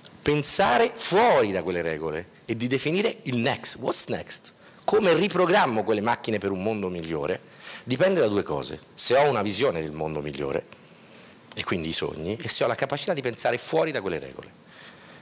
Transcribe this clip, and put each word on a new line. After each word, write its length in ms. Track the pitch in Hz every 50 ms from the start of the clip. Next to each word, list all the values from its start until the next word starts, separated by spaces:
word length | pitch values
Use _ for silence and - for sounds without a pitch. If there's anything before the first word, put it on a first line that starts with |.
| - - - - -
pensare 680 | 147 147 151 143 - - - 196 208 240 240 233 247 -
fuori 580 | - - - 170 196 233 240 185 139 117 104 95
da 100 | 92 80
quelle 200 | 87 92 87 82
regole 460 | 82 80 76 80 80 76 80 87 - - - -
e 100 | - 117
di 100 | 113 120
definire 520 | 123 131 131 - 147 165 190 208 226 - - -
il 140 | 139 127
next, 400 | 120 113 139 120 - - - -
what's 300 | - 123 - - - -
next, 460 | - 120 82 - - - - - - - - - - - - -
come 300 | - 202 214 220 185 160
riprogrammo 720 | 151 190 208 - 180 180 165 180 208 180 139 113 110 101
quelle 160 | 98 113 104
macchine 380 | 98 117 117 - - - 110 101
per 120 | 95 101
un 120 | 98 90 92
mondo 260 | 110 110 107 98 92
migliore, 520 | 90 87 82 80 82 76 71 80 92 - - - - - - - - - -
dipende 360 | 120 123 123 175 190 196 175
da 80 | 131 107
due 140 | 101 101 87
cose: 380 | - 80 71 67 - - - - - -
se 220 | - - - 120
ho 120 | 131 147 147
una 140 | 131 110 101
visione 380 | 107 98 98 139 135 92 82
del 120 | 78 78 76
mondo 280 | 78 78 78 78 76
migliore, 440 | 71 76 73 65 71 69 69 - - - - - - - - - - - - - - - - - - - -
e 100 | - -
quindi 240 | - 107 90 78 80
i 40 | 80
sogni, 440 | - - 73 - 76 78 87 104
e 120 | 113 - 110
se 160 | - - 143
ho 20 |
la 80 | 120 117
capacità 400 | - 139 127 143 143 - - 180
di 80 | 143 127
pensare 340 | 127 113 - - 123 117
fuori 340 | 120 - - 156 160 156 160
da 120 | 143 127 95
quelle 160 | 95 87 73
regole. 320 | 69 67 65 - - - - - - - - - - - - - - - - -